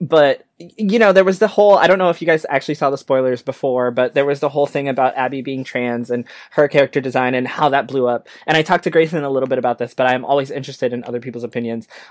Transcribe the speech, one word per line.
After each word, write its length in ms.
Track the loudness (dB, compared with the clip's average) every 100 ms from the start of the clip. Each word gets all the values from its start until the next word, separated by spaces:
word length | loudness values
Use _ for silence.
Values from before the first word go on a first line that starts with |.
but, 440 | 0 4 4 2 _ _
y-, 100 | -20 -6
you 200 | 0 4
know, 120 | 6
there 120 | 6
was 160 | 4 2
the 80 | 0
whole, 280 | 4 6 6
I 100 | 4
don't 100 | 4
know 120 | 2
if 100 | 0
you 40 | 0
guys 180 | 0 0
actually 280 | -4 -4 -2
saw 140 | -2
the 60 | -2
spoilers 440 | -2 0 0 -2
before, 480 | -6 -6 -2 0 0
but 240 | 0 0
there 100 | 0
was 140 | 0 -2
the 120 | -2
whole 160 | -2 -2
thing 220 | -2 -4
about 280 | 0 -2 0
Abby 260 | -4 -6
being 220 | -8 -8
trans 460 | -8 -6 -4 -6 -4
and 120 | -6 -8 -18 -6
her 160 | 0 2
character 320 | 2 0 -2
design 340 | -2 -2 -2
and 140 | -2 -4 0
how 140 | 2
that 180 | 2 0
blew 180 | -2 0
up. 220 | -2 -6 -12 0
And 80 |
I 80 | 0
talked 220 | 2 0
to 60 | 2
Grayson 340 | 2 2 -2
a 60 | -2
little 180 | -2 -2
bit 80 | -2
about 200 | -2 -4
this, 160 | -6
but 120 | 0 0
I'm 200 | 0 0
always 240 | -2 -2
interested 420 | -8 -10 -6 -6
in 100 | -4
other 160 | -8 -10
people's 240 | -10 -10
opinions. 440 | -8 -6 -6 -8 -10 -20 -20